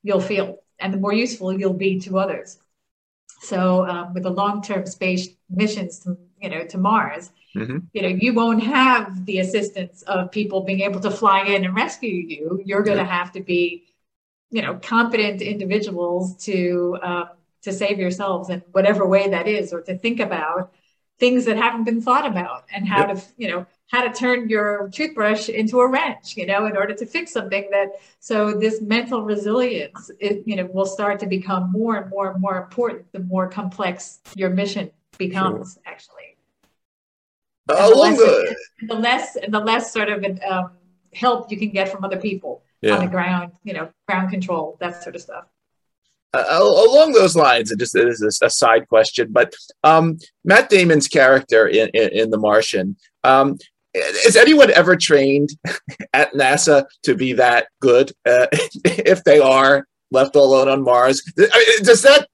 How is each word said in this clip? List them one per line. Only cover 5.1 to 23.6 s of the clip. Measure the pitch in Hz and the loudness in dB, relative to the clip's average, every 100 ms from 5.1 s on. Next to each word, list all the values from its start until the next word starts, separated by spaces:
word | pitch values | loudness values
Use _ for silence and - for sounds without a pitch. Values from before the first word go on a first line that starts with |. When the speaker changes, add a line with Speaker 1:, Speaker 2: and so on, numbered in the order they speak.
| 180 - _ _ | -4 -6 _ _
Speaker 1:
missions | 185 214 208 175 - | -4 -4 -4 -10 -12
to, | 180 175 _ _ | -12 -12 _ _
you | 190 | -12
know, | 160 165 | -12 -10
to | 214 | -4
Mars, | 196 220 143 151 180 _ _ | -2 0 -4 -10 -18 _ _
Speaker 2:
Mm-hmm. | 101 117 143 175 | -12 -8 -10 -10
Speaker 1:
you | 208 | -8
know, | 185 | -6
you | 185 233 | -2 -2
won't | 233 233 220 | 0 0 -2
have | 226 277 262 240 202 185 185 | -2 0 2 0 -2 -12 -8
the | 185 | -6
assistance | 185 214 196 190 180 _ | -4 -4 -6 -10 -14 _
of | - 190 180 | -8 -6 -6
people | 214 202 190 | -8 -6 -6
being | 185 190 | -6 -6
able | 202 185 | -6 -6
to | 190 | -8
fly | - 214 196 | 0 2 2
in | 202 196 185 | 0 -2 -2
and | 196 | -4
rescue | 302 - 233 | -6 -6 -8
you. | 175 165 147 160 190 | -8 -10 -12 -8 -8
You're | 196 196 | -6 -4
gonna | 208 190 | -2 -2
Speaker 2:
Yeah. | 180 175 | -4 -6
Speaker 1:
have | 180 | -8
to | 190 | -14
be, | 185 175 175 170 _ _ _ _ _ _ _ | -6 -4 -4 -6 _ _ _ _ _ _ _
you | 226 | -8
know, | 139 185 | -8 -10
competent | - 226 233 226 208 190 | -4 -2 0 -2 -4 -6
individuals | - 202 185 208 202 175 175 180 185 185 - | -10 -8 -4 -4 -4 -6 -4 -4 -6 -10 -6
to, | 190 175 175 175 175 | -4 -2 -2 -4 -6
um, | 180 175 165 _ _ _ | -8 -8 -10 _ _ _
to | 208 | -12
save | 190 202 196 | -6 -6 -4
yourselves | 180 180 196 175 175 | -4 -6 -6 -6 -8
in | 175 _ | -12 _
whatever | 196 196 202 185 | 0 2 0 2
way | 196 196 | 2 2
that | 170 190 | -2 -4
is, | 214 - | -4 -6
or | 170 | -10
to | 165 185 | -10 -6
think | 233 240 | -6 -4
about | 196 175 156 175 185 _ _ _ _ _ | -6 -6 -6 -6 -8 _ _ _ _ _
things | 247 247 | 0 0
that | 226 220 | 0 -2
haven't | 240 233 | -2 -2
been | 226 226 | -4 -4
thought | 240 262 | 0 -2
about | 294 185 175 123 _ | -2 -6 -8 -12 _
and | 196 190 | -10 -2
how | 202 196 | -2 -2
Speaker 2:
Yep. | 190 | -4
Speaker 1:
to, | - _ | -12 _
you | 208 | -8
know, | 175 | -8